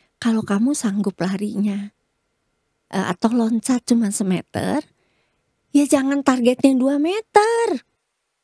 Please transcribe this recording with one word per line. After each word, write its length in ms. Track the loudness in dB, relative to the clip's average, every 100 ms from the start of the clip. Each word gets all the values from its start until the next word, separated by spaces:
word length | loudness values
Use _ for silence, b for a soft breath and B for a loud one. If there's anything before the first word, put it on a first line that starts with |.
| _ -4
kalau 260 | -2 0
kamu 280 | -2 0 0
sanggup 420 | -2 -2 -2 -4 -2
larinya, 800 | -4 -4 -6 -4 -4 -4 -10 _ _ _ _ _ _ _ _ _ -8
eh, 160 | -4 -4
atau 240 | -2 0
loncat 500 | 0 0 -2 -2 -4
cuma 280 | 0 0 0
semeter, 720 | -2 -2 -2 -4 -6 -4 -4 -8 _ _ _ _ _ _ _ _
ya 160 | 0 2
jangan 320 | 2 2 0
targetnya 540 | 0 2 2 4 4 4
dua 240 | 2 0
meter. 880 | 0 -2 2 2 4 2 0 -2 _ _ _ _ _ _